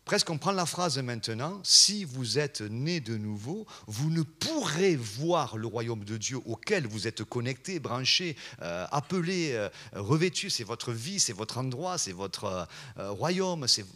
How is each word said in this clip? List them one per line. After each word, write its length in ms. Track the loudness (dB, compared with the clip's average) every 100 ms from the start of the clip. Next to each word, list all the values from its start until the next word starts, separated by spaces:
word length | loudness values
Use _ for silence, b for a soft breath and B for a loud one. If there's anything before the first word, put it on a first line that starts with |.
presque 260 | 0 2 2
on 80 | 0
prend 140 | 2
la 140 | 2 2
phrase 320 | 2 0 2
maintenant, « 640 | -2 -2 -2 -2 -4 -4
Si 400 | 6 8 8 4
vous 340 | -4 -4 0 2
êtes 220 | 2 -2
né 400 | -4 -2 0 -2
de 160 | -2 -2
nouveau, 500 | -2 -4 -6 -8 -8 B -10
vous 220 | -2 2
ne 140 | 2
pourrez 720 | 0 -2 0 0 0 4 4 4
voir 580 | 0 -2 2 2 2 -2
le 120 | -4
royaume 360 | -2 -2 -4
de 140 | -4 -4
Dieu 200 | -4 -4 -6
auquel 400 | -6 0 0 0
vous 220 | -2 -4
êtes 160 | -4
connecté, 560 | -4 -2 -2 -4 -6 -6
branché, 560 | -2 0 2 2 2 -4 B -8
euh, 240 | -6 -4 0
appelé, 600 | -2 0 0 2 2 2
euh, 160 | 2 -2 B -10
revêtu. » 560 | -6 2 4 4 2 -2
C'est 160 | -4 -4
votre 260 | -4 -4
vie, 300 | -4 -4 0
c'est 100 | 0
votre 280 | 0 -4 -2
endroit, 380 | -4 -4 -4 -2
c'est 140 | -4
votre, 320 | -4 -6 -4
euh, 220 | -4 -4 -6 B -14 -10
euh, 140 | -8
royaume, 580 | -4 -2 0 0 -2 2
c'est, 160 | 2 0